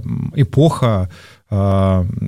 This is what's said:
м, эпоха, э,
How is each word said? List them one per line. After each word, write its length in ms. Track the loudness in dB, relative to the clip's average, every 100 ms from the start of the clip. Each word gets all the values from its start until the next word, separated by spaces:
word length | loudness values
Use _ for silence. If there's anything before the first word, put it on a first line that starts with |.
| -4
м, 260 | -6 -4 -2
эпоха, 760 | 0 2 2 2 0 0 -4 -8 -20 -20 -6
э, 560 | -2 2 2 2 2 0 -4